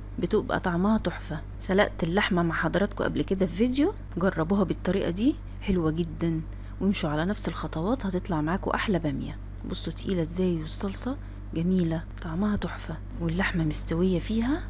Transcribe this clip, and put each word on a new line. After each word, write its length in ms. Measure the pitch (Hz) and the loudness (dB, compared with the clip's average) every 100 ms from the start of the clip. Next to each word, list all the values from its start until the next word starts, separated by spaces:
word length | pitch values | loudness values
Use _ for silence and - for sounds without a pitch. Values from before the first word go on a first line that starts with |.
| - - | -10 -4
بتبقى 420 | 175 214 - - | 0 0 2 0
طعمها 380 | 185 170 196 220 | 0 2 4 2
تحفة. 420 | 180 - - 156 - - | 0 -4 -6 -8 -8 -6
سلقت 460 | - 190 - - | 2 4 4 2
اللحمة 380 | 165 190 - 175 | 0 2 2 2
مع 120 | 170 | 2
حضراتكم 500 | 160 165 170 202 - | 2 2 2 2 0
قبل 180 | - 135 | 0 0
كده 240 | 151 190 180 | 0 0 0
في 80 | |
فيديو، 380 | 175 247 262 339 - - - | 2 2 4 2 0 -6 0
جربوها 480 | 190 170 156 202 | 0 2 2 4
بالطريقة 460 | 180 - - 185 - | 2 0 0 0 0
دي 240 | 175 254 - - - | 2 2 2 -4 -6
حلوة 300 | - 185 156 | 0 2 2
جدًا، 500 | 156 165 - 165 165 - - - - | 2 -2 0 0 0 -4 -10 -10 -2
وامشوا 300 | 190 - 156 | 2 2 2
على 140 | 151 | 2
نفس 240 | 175 214 - | 2 2 2
الخطوات 580 | - 160 160 180 262 190 | 0 -4 -2 0 0 0
هتطلع 340 | 175 - 156 | -2 0 0
معاكم 300 | 151 190 - | 0 0 0
أحلى 280 | - - 175 | 0 2 0
بامية. 400 | 156 139 135 - - - - | 0 -2 -4 -8 -10 -10 -6
بصوا 220 | - 170 | -4 -4
تقيلة 300 | - - 180 | -4 -2 0
ازاي 340 | 160 175 185 170 | 0 0 0 0
والصلصة 600 | 156 - 196 190 240 277 - - - | -2 -2 -2 -2 -4 -6 -8 -12 -6
جميلة 500 | 160 170 185 165 160 - - | -2 2 2 2 0 -4 -10
طعمها 340 | 175 165 208 202 | -6 -2 0 0
تحفة 400 | 175 - - 156 - - | -2 -6 -8 -8 -8 -4
واللحمة 440 | 165 170 190 175 | -2 0 0 2
مستوية 540 | 156 151 - 165 185 175 | 2 2 2 2 2 2
فيها. 440 | - 220 240 330 | 0 0 0 0